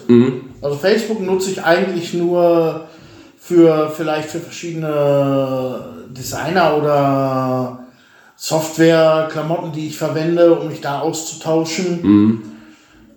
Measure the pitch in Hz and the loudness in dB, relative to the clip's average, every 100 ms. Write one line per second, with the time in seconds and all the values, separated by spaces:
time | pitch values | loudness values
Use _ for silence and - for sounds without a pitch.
0 | - 120 131 - - - 143 143 190 220 | 4 4 4 -2 -12 -10 -6 -2 0 0
1 | 220 202 185 190 190 190 156 175 190 175 | -2 -6 -2 -2 -2 -4 0 2 0 -4
2 | - 170 175 175 170 170 160 160 - - | -6 -4 0 2 4 4 0 -4 -12 -20
3 | - - - _ - 175 165 156 151 - | -20 -20 -20 _ 0 6 6 4 0 -4
4 | 160 156 151 165 - - 170 160 156 147 | -4 -4 -6 -10 -12 -12 -10 -8 -4 0
5 | 143 143 139 135 135 131 127 117 - - | 2 2 2 0 -2 -4 -6 -8 -12 -16
6 | - - 120 - 143 185 160 151 147 147 | -18 -14 -10 -8 -2 2 2 2 2 2
7 | 139 135 135 131 131 127 123 123 - _ | 2 2 0 -2 -2 -2 -4 -8 -18 _
8 | _ _ _ _ - 160 160 160 165 165 | _ _ _ _ -4 -2 -2 2 4 6
9 | 160 156 156 156 156 170 165 151 156 - | 4 4 0 -4 -4 -4 -6 -8 -8 -6
10 | 156 151 160 170 170 160 156 160 151 139 | -4 -2 -2 4 6 4 0 -8 -6 -4
11 | 156 - - - 160 160 160 - 180 170 | -4 -6 -10 -10 -2 -2 -2 -4 -4 -2
12 | 101 104 110 117 - - - - _ _ | 4 4 4 0 -6 -18 -20 -20 _ _
13 | _ | _